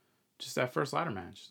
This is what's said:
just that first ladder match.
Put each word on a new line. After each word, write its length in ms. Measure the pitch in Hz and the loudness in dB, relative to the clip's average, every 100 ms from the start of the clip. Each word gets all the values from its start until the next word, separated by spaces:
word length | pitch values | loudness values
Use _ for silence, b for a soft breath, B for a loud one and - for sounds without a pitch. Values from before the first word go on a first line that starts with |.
| _ _ _ - | _ _ _ -12
just 160 | - - | -4 0
that 180 | 127 | 2
first 180 | - 143 | 2 2
ladder 180 | 147 165 | 2 0
match. 360 | 98 87 - - | -2 -6 -10 -16